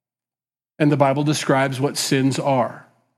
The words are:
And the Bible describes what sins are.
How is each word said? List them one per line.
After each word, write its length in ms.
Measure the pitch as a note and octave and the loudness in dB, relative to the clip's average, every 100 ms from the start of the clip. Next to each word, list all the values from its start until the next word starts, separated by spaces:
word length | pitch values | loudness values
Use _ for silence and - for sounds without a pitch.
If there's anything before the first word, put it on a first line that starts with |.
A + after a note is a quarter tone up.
| _ _ _ _ _ _ _ - | _ _ _ _ _ _ _ -2
And 80 | D3 | 0
the 80 | C#3+ | 4
Bible 280 | C#3 C#3 D3 | 2 2 0
describes 560 | D3 - C3+ C3+ C3 | -2 0 0 0 -2
what 160 | C#3 - | -4 -4
sins 420 | - C#3 C3 C3 | -2 0 0 0
are. 460 | C#3+ C3 A2+ - - _ _ | -2 0 -2 -6 -20 _ _